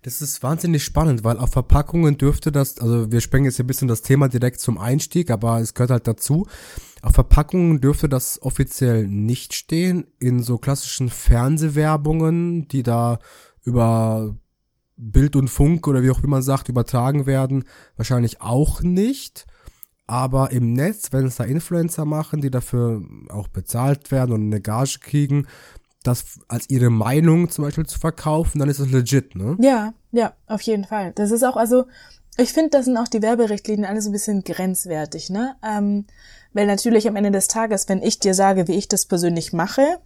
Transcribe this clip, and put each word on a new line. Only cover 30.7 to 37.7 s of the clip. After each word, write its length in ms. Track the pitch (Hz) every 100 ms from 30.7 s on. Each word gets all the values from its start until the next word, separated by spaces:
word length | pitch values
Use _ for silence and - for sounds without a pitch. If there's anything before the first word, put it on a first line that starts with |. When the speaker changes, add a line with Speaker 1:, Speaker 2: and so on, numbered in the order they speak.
| 214
Speaker 2:
Fall. 280 | 196 214 185
Das 160 | - 208
ist 140 | 226
auch, 120 | 254 214
also, 300 | 226 254 254 - - - _ -
ich 160 | 254
finde, 160 | - 320
das 160 | 294
sind 140 | 254 240
auch 100 | 240
die 140 | 226
Werberichtlinien 640 | 220 233 233 202 - 208 202
alle 160 | 214
so 80 | 214
ein 20 |
bisschen 320 | 202 202 202
grenzwertig, 840 | 185 - 185 185 180 156 151 160 -
ne? 260 | 190 254 262 220
Ähm, 380 | 214 202 202 202 - - - _
weil 140 | - 202
natürlich 420 | 202 240 226 220
am 80 | 208
Ende 140 | 202
des 180 | 196 190
Tages, 400 | 226 226